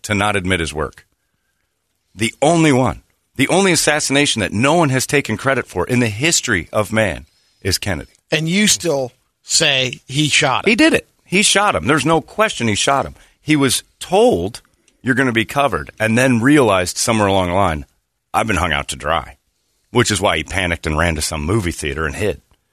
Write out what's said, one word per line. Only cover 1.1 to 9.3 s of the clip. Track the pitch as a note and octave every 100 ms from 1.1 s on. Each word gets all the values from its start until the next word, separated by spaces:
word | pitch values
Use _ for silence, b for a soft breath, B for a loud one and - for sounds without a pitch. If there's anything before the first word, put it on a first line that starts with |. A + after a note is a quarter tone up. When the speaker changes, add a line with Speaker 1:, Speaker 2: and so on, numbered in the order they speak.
| _ _ _ _ _ _ _ _ _ _ -
Speaker 1:
The | A#2 -
only | C#3+ E3+ D#3+
one. | B2+ B2 - - _ _ -
The | C#3
only | E3+ G3
assassination | D#3+ - D3+ - C#3 C#3+ A2+
that | F2+
no | G2 C#3
one | F3 D3+
has | C3 -
taken | C#3+ - A2
credit | C3+ B2+ -
for | F#2 E2+
in | B2
the | A#2
history | G2+ D#3+ E3 - F#2+ D2+
of | G#2+ G2+
man | A2 G#2 B1+ - _ _ _
is | G2 F2+
Kennedy. | G#2 D#2 - _ _
Speaker 2:
And | D#3 D#3+
you | F#3+ G#3
still | - E3+ C#3+ B2 - _